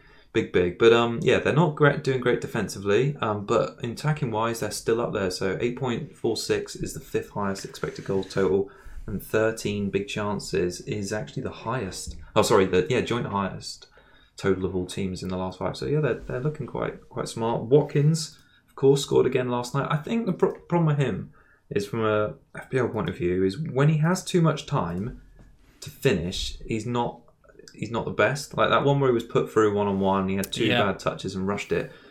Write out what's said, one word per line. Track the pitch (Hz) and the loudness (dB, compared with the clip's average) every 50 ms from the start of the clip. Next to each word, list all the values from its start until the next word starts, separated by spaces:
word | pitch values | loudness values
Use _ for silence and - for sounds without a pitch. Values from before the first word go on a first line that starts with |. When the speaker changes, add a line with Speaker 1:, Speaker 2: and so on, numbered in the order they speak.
| _ - - - _ _ - | _ -20 -20 -20 _ _ -2
Speaker 1:
big, | 113 98 - | -2 0 2
big. | - 92 87 87 - | 2 2 2 2 4
But, | - 117 113 | 6 8 8
um, | 117 120 117 117 117 113 | 8 8 6 2 0 0
yeah, | - 127 110 - | 2 2 4 4
they're | - 101 120 | 4 2 4
not | 151 175 156 147 | 4 4 2 4
great, | - 147 143 - - - | 4 4 4 4 2 0
doing | 135 131 123 | -2 -2 0
great | 123 123 117 - | 2 0 0 0
defensively, | - - - 113 98 - - 101 98 101 101 113 135 151 147 - | -2 -4 -4 -4 -4 -4 -6 -4 0 2 2 2 2 0 -2 -2
um, | 120 110 107 104 98 | -2 -2 -2 -2 -2
but | 104 117 104 - - - - | 0 2 2 0 0 -4 -8
in | 123 120 | -8 -8
attacking | 110 - - 151 151 - 131 117 | -6 -4 -2 -2 0 0 -2 -2
wise, | 107 107 113 117 113 - | 0 0 0 0 -2 -2
they're | 113 104 | -4 -6
still | - - - 117 113 117 | -6 -4 0 0 0 0
up | 117 - - | 0 -2 -2
there. | 104 95 90 | -2 -2 -2
So | - - 104 92 90 - | -2 -2 -2 -2 -2 -2
eight | 120 120 - | -2 -4 -2
point | - 135 120 151 156 151 - - | -4 -4 -4 -4 -4 -6 -10 -8
four | - - 117 107 | -4 -2 -2 -2
six | - - - 107 101 - - - | -2 0 0 -2 -2 -2 -6 -8
is | - 101 95 - | -8 -8 -8 -8
the | - | -10
fifth | - - - 110 - - | -8 -4 -4 -4 -4 -6
highest | - 104 101 98 98 - - | -6 -4 -4 -4 -4 -4 -8
expected | - - - - 101 - - - | -12 -10 -8 -8 -8 -8 -6 -4
goal | - 98 98 95 | -2 -2 -2 -2
total, | - - 98 95 92 95 98 98 - - - - - - - - | -2 0 0 2 2 2 2 0 -2 -8 -18 -16 -14 -14 -12 -10
and | 107 101 92 - | -8 -8 -8 -6
thirteen | - - 110 110 113 110 - - 107 104 101 101 95 | -2 0 2 2 0 0 -2 -4 -4 -2 -2 -2 -2
big | 95 98 98 - | -2 -2 -2 -4
chances | - 107 104 104 101 98 - - - 92 90 90 90 - | -6 -4 -4 -4 -4 -6 -4 -2 -2 0 0 0 -2 -6
is | - - 110 104 98 98 107 | -8 -8 -6 -6 -4 -4 -4
actually | 107 147 - - 147 - | -6 -6 -6 -8 -8 -8
the | 90 | -8
highest. | - - - 113 123 127 98 90 - - - - - - - - - | -10 -10 -8 -6 -4 -4 -6 -6 -8 -10 -10 -12 -12 -14 -10 -2 2
Oh, | 113 | 2
sorry, | 101 - 117 98 92 | 4 6 6 6 6
the, | 87 90 92 - - | 6 4 2 2 2
yeah, | 123 110 | 2 0
joint | 92 - 117 120 120 | 0 0 -2 -2 -2
highest | 107 101 98 95 92 110 107 - - - - - - _ - _ _ - - _ _ _ | -2 -2 -2 -2 -4 -6 -10 -12 -14 -16 -16 -20 -20 _ -20 _ _ -20 -20 _ _ _
total | - - 98 92 92 92 | -2 0 2 2 2 0
of | 90 95 | -2 -2
all | 92 90 | -2 -4
teams | - - 98 98 92 90 87 | -4 -4 -6 -4 -4 -4 -6
in | 95 92 | -6 -6
the | 92 | -4
last | 92 92 92 - - | -4 -6 -6 -6 -6
five. | 95 95 95 | -6 -6 -6
So | - - | -4 -2
yeah, | - 143 156 | 0 0 2
they're, | 151 120 110 | 2 0 0
they're | - - - 127 123 | -2 -6 -8 -6 -4
looking | 135 151 - - 120 | -4 -4 -4 -4 -8
quite, | - - 120 - - - - - - | -8 -6 -4 -4 -4 -6 -8 -12 -12
quite | - 117 113 | -8 -8 -6
smart. | - - 113 113 117 117 80 107 | -6 -4 -4 -2 -2 -2 -2 2
Watkins, | 110 135 - - - - 147 143 156 165 160 - - - - _ _ _ _ _ _ | 4 4 4 4 4 2 2 4 4 4 2 0 -6 -12 -18 _ _ _ _ _ _
of | - | -4
course, | - 135 139 139 139 | 2 4 4 4 4
scored | - - 131 127 127 | 2 2 4 4 4
again | 123 127 127 123 123 | 4 2 0 -2 -2
last | 123 120 120 - - | -2 -4 -4 -4 -4
night. | 139 - - | -2 -2 0
I | 156 | -2
think | 151 - - 233 233 226 | -2 -2 -2 -2 -2 -2
the | 185 - | -2 0
pro-, | - 190 - - | 2 0 0 0
problem | - - - 175 170 165 | -2 -4 0 2 2 4
with | 156 143 | 4 2
him | 147 135 117 95 98 - - - - _ _ _ _ _ - | 2 0 0 -2 -4 -8 -12 -16 -20 _ _ _ _ _ -4
is | - 104 101 | -4 -4 -4
from | - 117 113 110 | -2 -2 0 0
a | 107 107 107 107 - - - _ _ - | 2 2 2 0 -2 -4 -10 _ _ -16
F | - - - | -16 -8 -4
P | 131 | -2
L | 131 120 - | 0 0 0
point | 113 107 95 98 | -2 -2 -4 -4
of | 98 | -2
view | - 87 87 90 95 95 | -2 0 0 2 2 2
is | 95 95 | 2 0
when | 147 160 - 120 131 147 156 | -2 -6 -2 0 2 4 4
he | 160 | 4
has | 147 156 170 185 185 - | 4 2 2 0 -2 -2
too | - - 175 | 0 2 2
much | 160 156 156 - - | 4 2 2 0 -4
time | - 147 120 87 85 87 92 107 123 - - - - - - - - - _ _ _ _ - | -4 -4 -2 -2 -2 -4 -6 -6 -6 -8 -12 -18 -20 -20 -20 -20 -20 -20 _ _ _ _ -18
to | - - | -18 -18
finish, | - - - 135 101 80 82 92 - - - - - - - | -4 0 2 2 2 2 0 -4 -4 -6 -6 -6 -8 -10 -8
he's | - 113 110 107 | -6 -6 -4 -4
not, | 120 120 120 120 120 - - - - _ _ _ _ - - - - - | -2 -2 -2 -2 -2 -6 -10 -18 -20 _ _ _ _ -20 -20 -20 -16 -12
he's | - - 107 | -10 -8 -6
not | 113 113 - | -4 -4 -4
the | - | -2
best. | - - 123 - 147 147 - - - | 0 2 2 2 2 -2 -6 -4 0
Like | 110 107 - | 2 2 4
that | 117 110 123 | 4 4 4
one | 139 143 139 | 4 4 4
where | 139 127 | 4 4
he | 120 | 4
was | 113 - | 2 0
put | - - 127 - - | 0 0 0 0 2
through | - 110 107 104 101 | 4 4 4 4 4
one | 101 101 | 2 0
on | 101 98 95 | 2 2 2
one, | 95 95 95 98 95 95 | 2 2 2 2 2 0
he | 95 | 0
had | 98 95 - - | -2 -2 -4 -2
two | - 117 | 0 0
Speaker 2:
Yeah. | 113 123 117 101 | 2 4 2 2
Speaker 1:
bad | 98 90 - | 2 0 -2
touches | - - - - - 95 98 | -4 -4 -4 -4 -6 -6 -6
and | 95 95 | -4 -2
rushed | 98 104 101 - - 82 | -2 -2 -4 -2 -2 -2
it. | 87 - - - - - - | -2 -2 -6 -12 -18 -16 -12